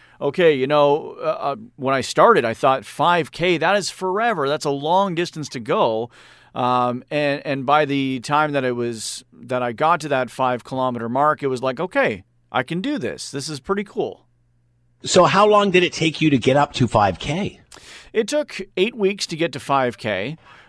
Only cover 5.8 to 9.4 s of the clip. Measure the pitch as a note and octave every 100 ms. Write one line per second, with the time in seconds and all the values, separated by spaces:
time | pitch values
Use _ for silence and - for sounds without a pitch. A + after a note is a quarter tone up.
5.8 | D#3 A2 A#2 - - - _ - B2 B2
6.8 | B2 B2 - D3+ D3 C#3+ D3+ C#3 C3 D3
7.8 | D3+ C#3 C3+ C3 A2+ D3 D3+ C#3+ B2+ A#2+
8.8 | A#2+ A2+ - - - -